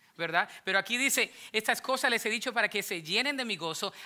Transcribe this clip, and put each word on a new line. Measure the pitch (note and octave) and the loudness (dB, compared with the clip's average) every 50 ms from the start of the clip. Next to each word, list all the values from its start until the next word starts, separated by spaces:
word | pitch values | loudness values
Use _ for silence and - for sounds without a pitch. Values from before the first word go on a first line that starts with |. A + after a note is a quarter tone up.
| _ _ _ | _ _ _
¿verdad? | - E3+ D#3+ E3 F3 G3+ - - - - | -6 -4 0 2 2 0 0 -4 -8 -2
Pero | F#3+ F#3+ G3 | 0 2 2
aquí | F#3+ - A#3 B3 | 2 2 2 2
dice, | C4+ C#4 - C4 A3 - - - - - | 2 2 4 2 0 0 -2 -10 -10 -4
"Estas | - G#3+ G#3+ - - - | -2 0 2 2 0 0
cosas | - - C4 C4 - C4 | 0 -2 0 2 2 2
les | A#3 A3 - | 2 2 0
he | A3+ | 0
dicho | A3 A#3 - C4 G#3+ | -2 -2 -2 -2 0
para | A#3 G#3 G3+ | 2 2 2
que | - G#3 F#3+ | 2 -2 -4
se | - G3+ E3+ | -4 -4 -6
llenen | D#3+ D3+ F3+ A3 B3+ C#4+ D4 C4 | -4 0 0 2 2 2 0 -2
de | B3+ | -2
mi | A3+ G3+ | -4 -4
gozo. | D#3+ E3 D#3+ D#3+ - G#3 G3 - - - | -4 -4 -4 -4 -4 -4 -6 -6 -8 -4